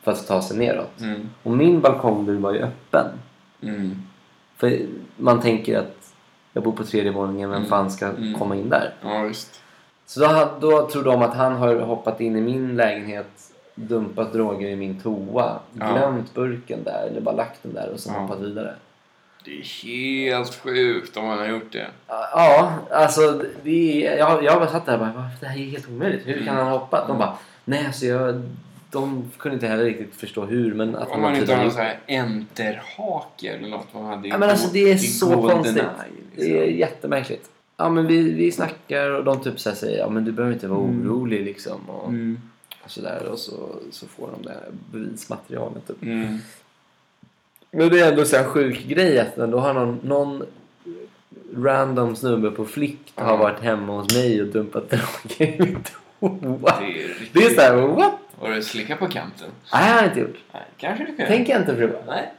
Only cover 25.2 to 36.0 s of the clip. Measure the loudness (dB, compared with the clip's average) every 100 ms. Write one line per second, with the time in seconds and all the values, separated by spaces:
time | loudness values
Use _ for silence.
25.2 | -10 -10 -10 -8 -8 -10 -12 -6 -4 -4
26.2 | -6 -6 -4 -2 0 -2 0 -2 -2 -2
27.2 | -2 -4 -18 -16 -4 -4 -4 -4 -2 0
28.2 | -2 -4 -8 -14 -18 -20 -10 -6 -4 -6
29.2 | -8 -8 -6 -4 -2 0 0 -2 -10 -12
30.2 | -10 -8 -2 0 0 0 -2 -4 -6 -2
31.2 | 0 2 2 2 2 0 -4 -4 -4 -2
32.2 | -2 -4 -6 -6 -6 -6 -12 -10 -6 -6
33.2 | -8 -14 -12 -10 -10 -12 -12 -14 -10 -8
34.2 | -4 0 4 4 2 4 6 6 2 2
35.2 | 4 4 6 4 4 2 0 -4